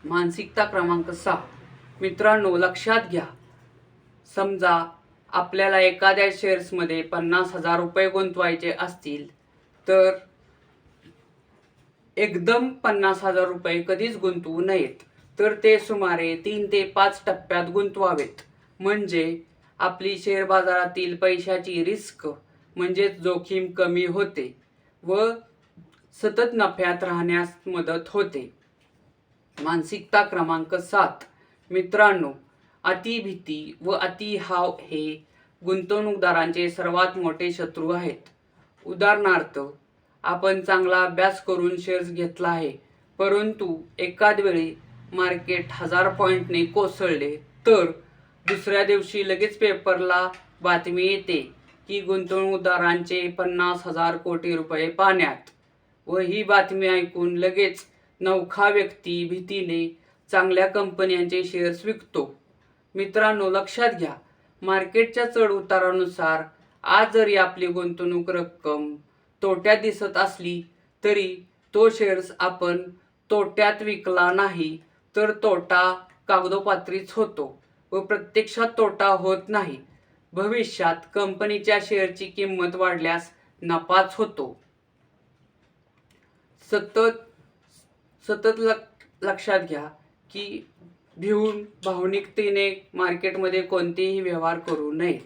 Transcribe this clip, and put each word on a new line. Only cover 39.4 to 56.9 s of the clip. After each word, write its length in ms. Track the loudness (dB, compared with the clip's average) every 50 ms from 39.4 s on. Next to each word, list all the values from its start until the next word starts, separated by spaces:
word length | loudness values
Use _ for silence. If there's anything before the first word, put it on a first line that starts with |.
| 0 -4 -8 -10 -10 -10 -14 _ _ _ _ _ _ _ _ _
आपण 380 | -6 -4 -4 0 2 2 2 2
चांगला 420 | 2 2 2 2 4 4 4 4
अभ्यास 420 | 2 2 2 2 2 2 2 0 -6
करून 320 | -4 -2 0 0 -2 -2
शेअर्स 340 | -4 -4 -4 -4 -4 -4 -6
घेतला 380 | -6 -6 -6 -6 -6 -4 -2 -2
आहे, 240 | -2 -2 -4 -6 -8 -10 _ _ _ _ _ _ _ -2
परंतु 640 | 0 2 2 2 0 -2 -4 -4 -6 -6 -6 -8 -10 -16 _ -8
एकाच 420 | -6 -6 -2 4 4 4 4 4
वेळी 340 | 2 2 2 0 -2 -4 -6 -12 -20 -20 -20 -20 -20 -10
मार्केट 540 | -4 -2 0 0 -2 -4 -4 -4 -4 -4 -4 -8
हजार 380 | -10 -10 -6 0 2 2 2 2
पॉइंटने 560 | 2 2 2 2 2 0 0 -2 0 0 0
कोसळले, 720 | 2 2 0 0 0 0 -2 0 0 0 0 -2 -4 -6
तर 480 | -8 -14 _ _ 0 _ 6 6 6 6 2 -2 -8 -16 _ _ _ _ _ _ _ _ -4
दुसऱ्या 360 | -4 -4 -2 0 2 2 4
दिवशी 440 | 4 4 2 2 -2 -4 -4 -2 -2
लगेच 300 | 0 0 0 -2 0 2
पेपरला 720 | 2 2 2 0 0 0 0 2 2 2 2 2 2 -2 -4 -10 -20 _ _ _
बातमी 440 | 0 2 2 2 0 -2 -2 0 0
येते 460 | 0 0 -2 -2 -2 -4 -4 -4 -6 -18 _ _ _ _ _ _ -8
की 120 | -8 -6
गुंतवणूकदारांचे 1300 | -2 -2 -2 -2 -2 -2 -2 0 0 0 -2 0 0 0 2 2 2 2 2 0 0 -2 -4 -2 -2 -4
पन्नास 580 | -4 -4 -4 -2 0 0 0 0 0 -2 -6
हजार 300 | -6 -2 0 0 0 -2
कोटी 400 | -2 -4 -4 -4 -4 -2 -2 -4
रुपये 320 | -4 -4 -4 -2 -2 -2 -4
पाण्यात, 600 | 0 2 4 4 4 4 2 0 -2 -8 -16 -20 _ _ _ _ _ _ _ _ _ _ _
व 120 | -4 -2 -2
ही 240 | -2 -2 -2 -4
बातमी 460 | 2 4 6 6 6 4 -2 0 2
ऐकून 480 | 2